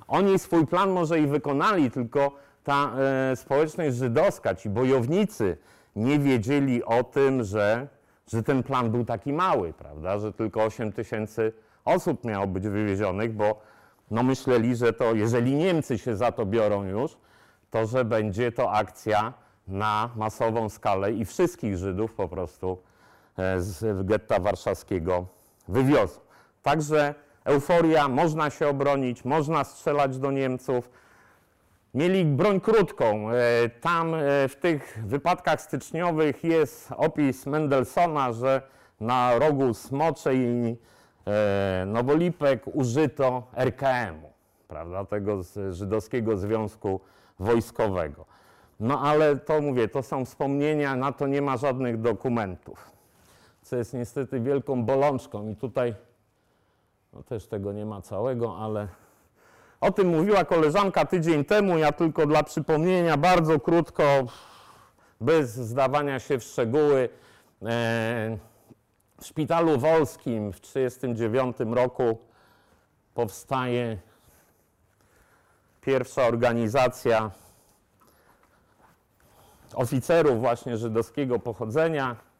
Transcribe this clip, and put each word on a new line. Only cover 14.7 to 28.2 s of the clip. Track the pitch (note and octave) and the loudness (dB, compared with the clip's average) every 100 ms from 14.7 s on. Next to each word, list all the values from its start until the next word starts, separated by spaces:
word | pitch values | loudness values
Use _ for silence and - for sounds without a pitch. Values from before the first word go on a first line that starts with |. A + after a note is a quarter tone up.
| A#2+ | 2
że | A#2 | 2
to, | A2+ A#2 A2+ | 2 2 2
jeżeli | A2 A#2+ A#2+ C#3 | 2 2 2 0
Niemcy | F#3 E3 - A#2 | 0 0 -2 -4
się | - G2+ | -4 -2
za | A#2+ | 0
to | - G#2 | -2 0
biorą | A2+ G#2 G2+ | 2 2 0
już, | G2 G2+ D3+ - _ _ _ _ _ | -2 -4 -4 -8 _ _ _ _ _
to | A2+ A2 | -4 0
że | B2+ A#2 | 0 0
będzie | A2+ G#2+ F#2+ A#2+ | 0 -2 -2 -2
to | A#2 A#2 | 0 0
akcja | G#2+ G#2 - A2 G#2 A2 C3+ _ _ - | 0 -2 -6 -2 0 0 -6 _ _ -10
na | F#2+ G#2+ G#2+ A#2 A#2 | -4 -2 0 -2 -4
masową | G#2+ - A2+ A2+ A2 | -6 -2 -2 0 -4
skalę | - A2 F#2+ G2+ | -4 -2 0 0
i | A2 G#2 | -2 -4
wszystkich | - F3 - G#2+ F#2 | 0 0 0 -6 -4
Żydów | F#2+ F#2 A2 | -4 -4 -4
po | - F2+ | -4 -6
prostu, | F2+ F2 - F#2 F#2 _ _ _ _ _ - | -6 -10 -6 -6 -6 _ _ _ _ _ -4
e, | F#2 F#2+ | -2 -2
z | F#2 F#2+ A2+ F#2+ F#2+ | -4 -4 -4 -2 0
getta | G#2 - G#2 | -2 0 0
warszawskiego | F#2+ F#2+ - F#2+ - F#2 E2 F2+ F2+ - _ _ - | 0 -2 -4 -4 -4 -4 0 -2 -4 -14 _ _ -4
wywiozą. | G#2 C3+ C#3+ G2 - _ - _ _ | 0 4 4 2 -4 _ -20 _ _
Także | C#3+ D#3 D3 D3+ D3 D3 _ _ - | -2 -2 0 2 0 -2 _ _ 0
euforia, | C#3+ C#3 E3+ E3 D#3 C#3+ | 2 4 4 4 4 2
można | B2+ | 2